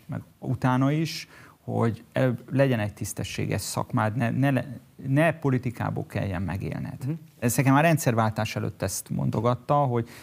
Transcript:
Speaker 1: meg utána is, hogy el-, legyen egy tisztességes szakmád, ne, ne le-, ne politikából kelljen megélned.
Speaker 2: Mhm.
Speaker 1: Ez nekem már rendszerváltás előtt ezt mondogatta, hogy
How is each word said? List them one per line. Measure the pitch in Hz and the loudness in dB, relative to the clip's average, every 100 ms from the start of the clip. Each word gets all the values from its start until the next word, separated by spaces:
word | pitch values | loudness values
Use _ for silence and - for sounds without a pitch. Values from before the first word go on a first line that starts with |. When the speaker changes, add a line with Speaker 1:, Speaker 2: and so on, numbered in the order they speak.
| - | -10
Speaker 1:
meg | 113 - - | -10 -10 -12
utána | - 127 131 127 135 | -6 0 2 2 2
is, | 151 160 - - - - - | 2 -2 -6 -12 -18 -20 -18
hogy | - 110 113 107 - | -6 0 0 -2 -6
el-, | 127 131 113 - | 0 0 0 -2
legyen | 127 139 117 | 2 2 2
egy | 104 | -2
tisztességes | - 107 - - - 104 104 | -4 -8 -6 -8 -4 -2 -2
szakmád, | - 117 117 117 107 113 | -4 -4 -2 0 0 0
ne, | 117 | -2
ne | 117 139 | 2 2
le-, | 127 - 120 - - 135 | 2 -2 -10 -16 -12 -2
ne | 135 165 | 2 2
politikából | 160 143 127 123 - 107 110 - | 2 0 0 -2 -4 -4 -4 -4
kelljen | 104 101 90 | -4 -2 -2
megélned. | 92 98 - - - - | -4 -4 -4 -6 -6 -8
Speaker 2:
Mhm. | 123 165 - - | -6 -6 -10 -4
Speaker 1:
Ez | 120 117 | -2 2
nekem | 135 | 6
már | 139 | 6
rendszerváltás | 131 156 - 113 110 110 110 110 | 6 4 2 2 2 0 -4 -2
előtt | 107 - | -4 -4
ezt | 92 - - | -4 -4 -6
mondogatta, | - 131 117 117 127 - | -2 -2 0 0 0 0
hogy | 147 135 120 117 - | 2 2 0 -2 -10